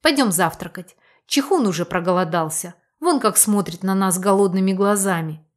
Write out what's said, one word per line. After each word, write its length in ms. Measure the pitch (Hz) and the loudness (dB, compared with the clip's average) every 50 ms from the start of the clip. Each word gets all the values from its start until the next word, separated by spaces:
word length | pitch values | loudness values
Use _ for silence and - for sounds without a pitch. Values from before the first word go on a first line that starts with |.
Пойдем 320 | _ 311 302 269 269 220 175 | _ 0 2 2 2 2 2
завтракать. 640 | 170 185 165 - - 180 175 _ - 175 - _ _ _ _ _ _ _ | 0 0 -2 -2 -6 -12 -14 _ -16 -18 -18 _ _ _ _ _ _ _
Чихун 400 | _ - 285 269 285 392 359 247 | _ -2 -2 0 2 0 2 2
уже 180 | 202 175 151 175 | 0 0 -2 -4
проголодался. 880 | - - 180 175 180 185 180 185 165 160 175 160 160 156 - - 175 170 _ _ _ _ _ | -4 -4 -4 0 0 0 0 0 0 -2 -2 -2 -2 -6 -8 -10 -10 -16 _ _ _ _ _
Вон 200 | 302 349 339 269 | 0 0 0 2
как 160 | - 320 - | 2 0 2
смотрит 460 | - - 214 208 202 190 175 165 - - | 2 2 2 2 0 0 -2 -6 -6 -4
на 120 | 185 190 | -2 0
нас 240 | 190 196 190 175 185 | 0 0 0 -2 0
голодными 540 | 185 196 196 196 202 196 175 190 190 190 190 | 2 2 4 4 4 2 2 0 0 0 0
глазами. 760 | 185 202 202 208 202 196 196 185 165 165 156 156 156 _ _ _ | 2 2 2 2 0 0 -2 -2 -2 -4 -6 -8 -12 _ _ _